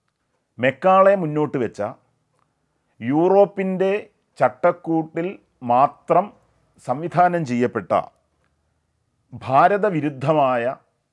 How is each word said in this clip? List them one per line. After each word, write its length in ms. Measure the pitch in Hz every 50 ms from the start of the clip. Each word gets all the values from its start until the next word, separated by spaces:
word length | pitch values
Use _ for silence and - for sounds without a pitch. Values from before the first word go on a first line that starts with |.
| _ _ _ _ _ _ _ _ _ _ _ -
മെക്കാളെ 540 | 120 135 135 - - 185 185 190 190 196 202
മുന്നോട്ട് 420 | 196 175 151 151 151 151 143 147 139
വെച്ച 240 | 117 101 - - 101 110 135 _ _ _ _ _ _ _ _ _ _ _ _ _ _ _ _ _ _ _ _ -
യൂറോപ്പിൻ്റെ 920 | 113 120 139 156 170 185 190 196 202 196 202 196 190 190 190 180 190 190 196 214 - - _ _ _ _ _ -
ചട്ടക്കൂട്ടിൽ 880 | 135 123 - - - 175 170 175 - 165 165 160 160 160 - 165 170 185 202 - _ _ _ - 131
മാത്രം 600 | 120 120 123 143 - - _ _ - 131 175 202 208 - _ _ _ _ _ _ _ _ _ -
സംവിധാനം 560 | - 131 143 165 170 - 165 180 180 175 175 160
ചെയ്യപ്പെട്ട 460 | 123 123 120 123 117 - 117 92 - 110 95 - - _ _ _ _ _ _ _ _ _ _ _ _ _ _ _ _ _ _ _ _ _ _ _ _ 127
ഭാരതവിരുദ്ധമായ, 1300 | 117 - - 135 139 165 180 202 202 190 214 180 156 135 151 139 131 123 143 160 151 139 131 127 120 117 123 139 - _ _ _ _ _ _